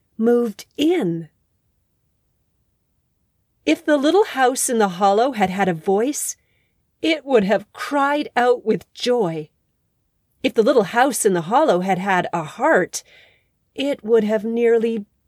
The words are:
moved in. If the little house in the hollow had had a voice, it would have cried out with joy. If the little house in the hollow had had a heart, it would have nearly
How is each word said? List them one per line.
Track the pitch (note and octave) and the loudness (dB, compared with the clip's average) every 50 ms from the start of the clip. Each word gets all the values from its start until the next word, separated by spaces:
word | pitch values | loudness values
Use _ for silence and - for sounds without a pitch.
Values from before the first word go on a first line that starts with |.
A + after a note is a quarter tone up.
| _ _ _ - | _ _ _ -2
moved | A3 A#3 A#3+ A#3+ A#3+ A3 - - - _ _ | 0 2 2 2 0 -2 -6 -10 -18 _ _
in. | - D4 D#4+ F#4 E4 G#3 E3+ E3+ E3 D#3+ - _ _ _ _ _ _ _ _ _ _ _ _ _ _ _ _ _ _ _ _ _ _ _ _ _ _ _ _ _ _ _ _ _ _ _ _ _ _ _ _ _ _ _ _ _ _ _ | -2 0 0 0 0 0 -2 -4 -4 -8 -12 _ _ _ _ _ _ _ _ _ _ _ _ _ _ _ _ _ _ _ _ _ _ _ _ _ _ _ _ _ _ _ _ _ _ _ _ _ _ _ _ _ _ _ _ _ _ _
If | D4+ D#4 - - | -4 -4 -2 0
the | D#4+ D4 | 0 0
little | C#4+ C4 D#4 D#4+ G4+ A4 | 2 2 2 2 2 2
house | - - C4+ C4 B3 C4+ - - C4+ | 0 0 0 0 0 0 -2 -2 -2
in | A#3+ A3 | 0 0
the | G#3 F#3+ F3 F3+ | 0 0 0 0
hollow | G#3 G3 G3+ G#3+ A#3+ C#4 | 2 2 2 2 2 0
had | B3 G#3 G3 F#3 | 0 -2 -2 -2
had | F3+ G#3 G3 F#3 | -2 -2 -2 -2
a | F3 | -2
voice, | D#3 - G3+ F#3+ G#3 A#3 D4 C#4+ - - - - - _ _ _ _ _ _ _ _ _ _ _ _ | -2 -2 0 0 0 0 -2 -4 -6 -8 -10 -10 -12 _ _ _ _ _ _ _ _ _ _ _ _
it | - D#4+ E4 D4 B3+ | -2 -2 -2 -2 0
would | C#4 C4 A3 F#3+ | 0 2 2 2
have | G3 G#3+ F#3+ G#3+ - | 2 0 -2 -2 -6
cried | - - - - C#4+ C#4+ C#4 C#4 D4 D4+ - - - | -14 -14 -8 -4 -2 -2 0 0 0 -2 -4 -4 -2
out | B3 A#3+ B3 B3 A#3 - | 0 2 2 0 0 0
with | A3 G#3 E3+ - _ | -2 -2 -2 -6 _
joy. | _ - - A#3+ B3 A#3+ G#3 E3+ D#3+ D#3 D3+ - _ _ _ _ _ _ _ _ _ _ _ _ _ _ _ _ _ _ | _ -6 -2 -2 0 0 0 -2 -4 -6 -10 -12 _ _ _ _ _ _ _ _ _ _ _ _ _ _ _ _ _ _
If | - C4+ - | -4 -2 0
the | A#3 G3+ | 2 2
little | C4 D4+ A3+ G3 | 4 4 2 2
house | - - A#3 C4 C#4+ G#3 - - | 2 2 0 0 2 0 0 0
in | G#3 | 0
the | F#3 F3 | 0 0
hollow | D3+ E3+ A#3 C#4+ D#4+ C4 F3+ F3 | -2 0 2 2 4 2 2 0
had | F#3 G3 F#3+ F3+ | 0 -2 -2 -2
had | F#3+ G3+ F#3 F3+ F3 - | -2 -2 -2 -2 -2 -2
a | - E3+ | -6 -6
heart, | D3+ D3 - A3 B3+ D#4+ D4+ F#3 E3 - - - - _ _ - _ _ _ _ _ _ _ _ _ _ _ | -6 -8 -6 -2 0 2 2 2 0 -2 -6 -12 -16 _ _ -20 _ _ _ _ _ _ _ _ _ _ _
it | - C4+ C#4+ C#4 - G#3+ | -6 -4 -4 -4 -4 -2
would | G#3+ A#3 A3+ G#3 | 0 2 2 2
have | G#3 A3 G#3+ G3+ | 2 -2 -2 -2
nearly | A3+ A#3 A#3+ A#3 A3+ A#3 A3+ A3 A#3 A3+ G#3+ G3+ - _ _ _ | -4 -2 0 2 2 4 2 2 0 -2 -4 -8 -12 _ _ _